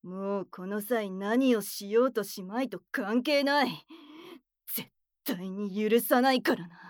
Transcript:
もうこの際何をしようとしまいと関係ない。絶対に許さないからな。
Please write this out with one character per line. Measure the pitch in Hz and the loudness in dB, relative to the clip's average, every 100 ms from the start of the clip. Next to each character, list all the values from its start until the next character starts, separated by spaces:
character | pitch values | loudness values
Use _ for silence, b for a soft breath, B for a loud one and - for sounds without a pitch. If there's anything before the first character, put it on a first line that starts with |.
も | 180 185 196 202 | -10 -6 -2 -4
う | 185 | -4
こ | - 185 | -10 -6
の | 208 | -6
際 | 202 233 202 | -2 -2 -2
何 | 185 202 240 269 226 | -6 0 4 4 4
を | |
し | 202 - 202 | 0 -10 0
よ | 220 254 | 2 4
う | |
と | 226 202 | 0 -4
し | - | -8
ま | 185 220 | -8 -6
い | 262 | -6
と | 180 _ | -8 _
関 | - 202 233 | -6 -2 0
係 | 247 285 | 2 2
な | 277 285 | 2 2
い。 | 247 160 _ B B B 370 359 _ _ - - | 2 -2 _ B B B -20 -20 _ _ -12 -10
絶 | - _ _ _ | -10 _ _ _
対 | - 180 190 | -6 -6 -6
に | 190 208 190 214 | -6 -4 0 4
許 | 233 | 4
さ | 233 254 | 6 4
な | 262 | 4
い | 262 | 4
か | - 220 | 2 -2
ら | 175 | -4
な。 | - - | -16 -20